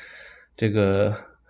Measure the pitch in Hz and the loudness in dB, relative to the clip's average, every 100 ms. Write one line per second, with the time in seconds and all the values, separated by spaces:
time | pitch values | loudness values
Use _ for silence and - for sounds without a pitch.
0 | - - - - _ - 110 107 98 98 | -20 -20 -20 -20 _ -2 0 2 2 4
1 | 104 107 - _ | 2 -2 -10 _